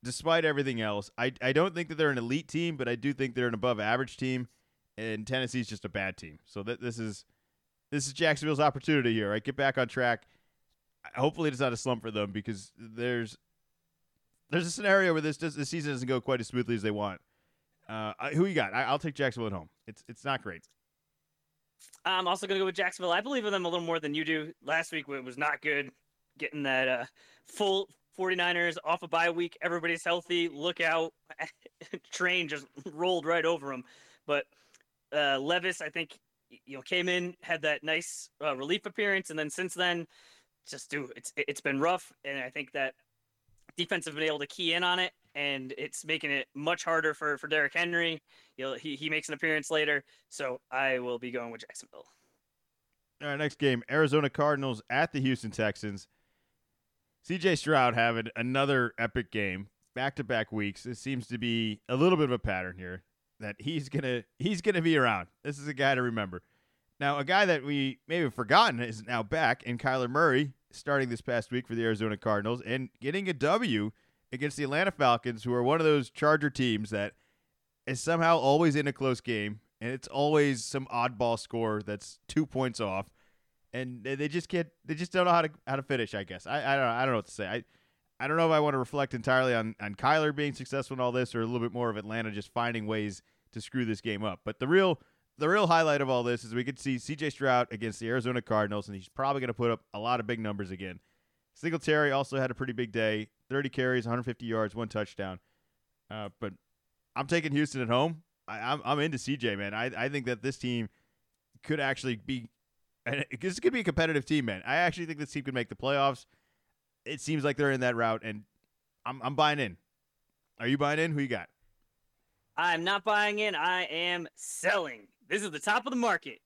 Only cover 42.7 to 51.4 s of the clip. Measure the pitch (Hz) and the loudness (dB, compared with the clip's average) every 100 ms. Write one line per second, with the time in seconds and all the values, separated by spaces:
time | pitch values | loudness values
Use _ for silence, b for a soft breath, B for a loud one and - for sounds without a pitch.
42.7 | 143 135 - _ _ _ _ _ _ _ | -4 -4 -4 _ _ _ _ _ _ _
43.7 | - 175 185 160 147 156 151 143 - 170 | -6 -2 -2 -4 -2 -2 0 -6 -4 -2
44.7 | 170 180 180 180 _ _ 143 143 135 131 | 0 2 2 0 _ _ -4 -2 -2 -6
45.7 | - 139 - 151 156 147 143 - 139 151 | -8 -8 -10 -4 -4 0 -2 -4 -6 -2
46.7 | 175 - 165 156 151 151 143 156 156 143 | -2 0 0 0 -2 -2 -4 0 2 2
47.7 | 170 175 170 170 160 _ b b - 131 | 0 0 2 0 -2 _ b b -8 -6
48.7 | 123 151 135 156 156 151 147 165 156 147 | -6 -8 -6 -2 -2 -4 -4 0 0 0
49.7 | 156 151 143 - b b - 139 127 _ | 0 2 0 -2 b b -6 -6 -6 _
50.7 | 127 135 127 123 120 123 120 | -2 0 0 -2 -4 -4 -6